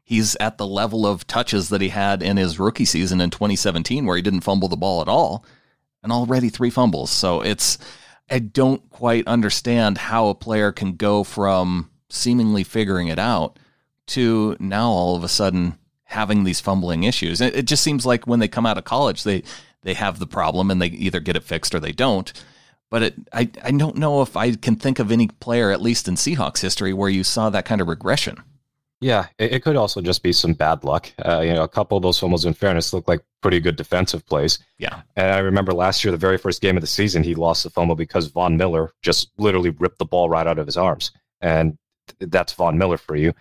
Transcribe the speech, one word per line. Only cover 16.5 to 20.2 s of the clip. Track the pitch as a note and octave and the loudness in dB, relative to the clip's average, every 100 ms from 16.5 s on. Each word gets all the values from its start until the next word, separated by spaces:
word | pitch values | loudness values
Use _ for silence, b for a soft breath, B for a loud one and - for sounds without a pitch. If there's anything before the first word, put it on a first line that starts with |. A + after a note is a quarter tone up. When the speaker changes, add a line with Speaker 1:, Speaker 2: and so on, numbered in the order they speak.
| F2 | 0
Speaker 1:
fumbling | - F#2+ F2+ E2 | 0 0 0 0
issues. | G2+ - E2+ F2+ | 0 0 -2 -2
It, | B2 C#3 | -2 -2
it | |
just | B2 C#3+ | -2 0
seems | - C#3+ | 0 0
like | B2 A#2+ - | 0 0 2
when | A#2+ | 0
they | G#2+ | 2
come | - A2+ | 0 0
out | G2 | -2
of | |
college, | - B2 C3+ - | -2 0 0 -2
they, | G#2 F#2+ - B B B | -2 -4 -4 B B B
they | F#2 | -8
have | F2+ G2+ | -4 -4
the | F#2 | -4